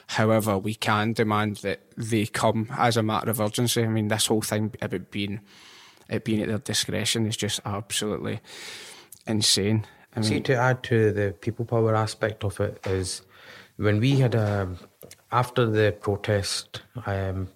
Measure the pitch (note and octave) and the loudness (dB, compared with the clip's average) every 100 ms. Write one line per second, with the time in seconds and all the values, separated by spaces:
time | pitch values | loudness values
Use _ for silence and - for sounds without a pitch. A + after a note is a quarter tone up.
0 | - - A2 A2 G#2+ G2 G2+ G#2+ - G#2+ | -4 2 4 4 2 0 -2 -2 0 2
1 | A2 A2+ A2 G#2 G#2+ G2+ G2 - _ - | 2 2 2 2 2 -2 -4 -6 _ -10
2 | A2 A2+ A2 - A2+ A2 A2+ C3+ B2 A#2 | -2 0 0 2 2 2 -2 2 2 2
3 | G#2+ G#2+ - G#2+ G#2+ - A#2+ A#2+ A2+ A2 | 2 0 -2 -2 -2 0 0 0 0 0
4 | G#2 G#2+ - A2 - G#2+ G#2+ - G#2 F#2 | 0 0 2 0 0 -2 -2 -4 -6 -6
5 | - - G2+ G2+ - - - - - - | -8 -6 -6 -6 -12 -20 -20 -20 -20 -20
6 | - G#2+ - G#2+ - G#2+ - G#2+ - G2 | -6 -4 0 0 0 -2 -2 -4 -2 -2
7 | G#2 A#2 A2 A2 G2+ - A2 G2+ G#2 - | 0 0 -2 -2 -2 -4 -4 -6 -4 -4
8 | G#2+ F#2 G#2 A2 - - - - - - | -2 -2 -4 -6 -10 -16 -16 -16 -18 -20
9 | - - - G#2+ - - G2+ A2 - - | -20 -10 -2 0 2 2 2 0 -2 -12
10 | - - G#2+ - - B2 B2+ B2+ - A#2 | -10 -2 0 0 2 2 2 2 2 4
11 | G#2+ G2 G2+ F#2 - G2+ A2+ A#2 A2+ A2 | 4 2 -2 -4 -6 -6 -2 2 2 2
12 | A2 - A2 G#2+ G2+ - G2+ - G2+ F#2+ | 0 -2 -4 -2 -4 -2 -4 -4 -4 -2
13 | F2+ - - - - - - - G#2 G#2+ | -2 -6 -12 -20 -20 -20 -16 -2 0 2
14 | C3 C3+ B2+ A2+ G#2 G2+ F#2 F2 - _ | 4 4 4 2 2 0 -2 -6 -16 _
15 | - - - A#2 B2+ - A#2 G#2+ G#2+ G2+ | -20 -20 -2 -2 0 0 2 4 4 2
16 | - G2 - G#2 F#2 - - - - A#2 | -2 -2 2 0 0 -4 -8 -14 -14 -10
17 | G#2 G2 F#2+ F#2 F#2 | -4 -2 -2 -4 -6